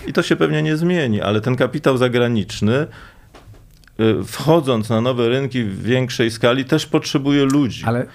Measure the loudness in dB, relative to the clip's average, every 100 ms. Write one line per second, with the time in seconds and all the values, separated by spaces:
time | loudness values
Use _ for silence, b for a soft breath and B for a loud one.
0 | -6 -2 0 0 0 0 0 0 0 0
1 | 0 0 0 0 0 0 -2 0 0 2
2 | 2 2 0 0 -4 -2 0 0 -2 B
3 | B B B B B B -20 -20 -12 0
4 | 2 2 -2 -4 2 2 2 0 0 0
5 | 0 0 0 0 -2 -4 -4 -4 -2 0
6 | 0 0 -2 2 2 2 0 -2 0 -2
7 | -2 -2 2 2 4 2 0 -2 -2 -2
8 | -4